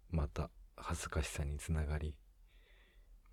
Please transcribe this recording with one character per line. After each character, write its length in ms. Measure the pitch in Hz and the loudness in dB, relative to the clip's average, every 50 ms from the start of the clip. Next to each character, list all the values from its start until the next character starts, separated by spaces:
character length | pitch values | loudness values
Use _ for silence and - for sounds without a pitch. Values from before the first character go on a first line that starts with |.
| - - | -6 0
ま 160 | 82 78 71 | 2 2 2
た 220 | - - - - - - - - - - | 2 0 -2 -4 -4 -6 -14 -20 -18 -14
恥 280 | - - - 85 - | -8 -4 -4 -2 -2
ず 60 | - - | -2 0
か 120 | - 78 | 0 0
し 60 | 73 - | 0 0
さ 160 | - - 73 | 0 -2 0
に 140 | 71 73 71 | 0 -2 -2
つ 120 | - - | 0 2
な 140 | 80 78 76 | 2 2 2
が 140 | 73 76 73 | 2 0 0
り、 160 | 73 76 - - - - - - - - - - - - - - - - - - - - - - - - | 0 -2 -4 -6 -14 -20 -20 -20 -20 -20 -20 -20 -20 -20 -20 -20 -20 -20 -20 -20 -20 -20 -20 -20 -8 2